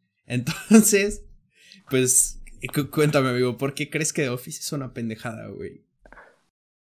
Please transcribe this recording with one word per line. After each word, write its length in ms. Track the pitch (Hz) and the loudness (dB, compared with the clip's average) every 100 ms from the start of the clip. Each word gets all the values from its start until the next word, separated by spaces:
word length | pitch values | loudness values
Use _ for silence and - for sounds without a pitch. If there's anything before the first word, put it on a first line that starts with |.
| _ _ _ | _ _ _
Entonces, 1000 | 123 123 165 - 214 214 202 202 208 - - _ _ - 196 - | -4 -4 -6 6 8 8 4 2 -4 -12 -20 _ _ -20 -20 -2
pues, 520 | 131 123 - - - - - 127 | 0 4 4 2 -2 -16 -14 -6
cu-, 160 | 151 139 | -4 -2
cuéntame, 400 | 156 151 147 131 | 0 2 4 2
amigo, 280 | 123 127 113 | 2 0 0
¿por 160 | 139 | -4
qué 160 | - 143 | -4 -6
crees 240 | 147 156 | -4 -2
que 100 | - | -2
The 60 | 135 | -2
Office 300 | 127 - - | -4 -8 -12
es 100 | - | -8
una 200 | 147 127 | -8 -8
pendejada, 540 | - 113 110 120 110 107 | -8 -8 -8 -10 -10 -12
güey? 360 | 98 92 - _ _ - - - _ _ _ _ _ | -12 -12 -14 _ _ -20 -20 -20 _ _ _ _ _